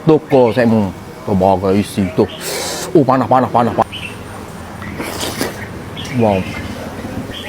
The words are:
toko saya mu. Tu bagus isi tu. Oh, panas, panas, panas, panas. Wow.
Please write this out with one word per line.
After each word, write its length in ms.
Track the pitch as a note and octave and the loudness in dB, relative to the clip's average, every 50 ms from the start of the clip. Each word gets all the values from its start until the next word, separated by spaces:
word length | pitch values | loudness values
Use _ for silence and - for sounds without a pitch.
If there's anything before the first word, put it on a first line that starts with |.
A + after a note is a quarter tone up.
| - | 4
toko 480 | D#3+ D#3 C#3+ - - D3 C3 B2 A2+ G#2 | 6 6 6 4 4 4 6 6 6 4
saya 160 | C3 A#2+ A#2 | 4 4 4
mu. 240 | A2+ A2 G2+ F#2+ E2+ - - - - - - | 4 4 2 0 -2 -8 -12 -16 -16 -8 -4
Tu 80 | - G#2 | 0 2
bagus 400 | F#2+ F#2 G2 G2 F#2 F#2+ F#2+ F#2+ G#2 | 4 4 4 4 4 2 2 2 2
isi 240 | F#2+ - - G#2+ G2 F2 - | 2 0 0 0 0 0 2
tu. 160 | - G#2+ - - - - - - - - - - - - - - | 2 0 0 -2 -8 -8 -8 -6 -6 -6 -6 -6 -6 -2 2 4
Oh, 80 | E3+ | 4
panas, 240 | C3 A#2+ C3 C3 B2 | 6 6 4 2 4
panas, 240 | G#2+ B2+ C3 B2 G#2 | 4 4 4 4 4
panas, 240 | - A#2+ A#2+ A2+ G#2 | 2 2 2 2 2
panas. 240 | A2+ A#2 - - - - - - - - - - - - - - - - - - - - - - - - - - - - - - - - - - - - - - - - - - - - - C3+ B2 | 0 -2 -2 -4 -12 -12 -12 -12 -12 -14 -14 -14 -14 -14 -14 -14 -14 -14 -14 -12 -12 -12 -10 -10 -8 -8 -8 -8 -6 -6 -6 -4 -4 -6 -6 -6 -10 -12 -12 -12 -12 -12 -12 -12 -10 -8 -4 0 2
Wow. 160 | A2+ G#2+ G2+ F#2 F#2 - E2 - - - - - - - - - - - - - - - - - - | 4 4 4 2 0 -4 -6 -8 -8 -8 -8 -8 -10 -10 -10 -10 -10 -10 -8 -8 -8 -8 -10 -10 -10